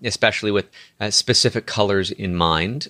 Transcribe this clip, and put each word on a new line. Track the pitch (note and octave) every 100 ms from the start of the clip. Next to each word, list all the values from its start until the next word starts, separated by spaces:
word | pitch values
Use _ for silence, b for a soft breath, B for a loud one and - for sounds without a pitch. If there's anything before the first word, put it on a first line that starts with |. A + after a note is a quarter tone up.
especially | A#2+ - A2+ - G#2+
with, | G2+ - B B B
uh, | G#2
specific | - - A#2 B2 A2+ -
colors | - G#2 G2 F#2
in | - G2 F2
mind, | E2 D#2+ F2+ C3 -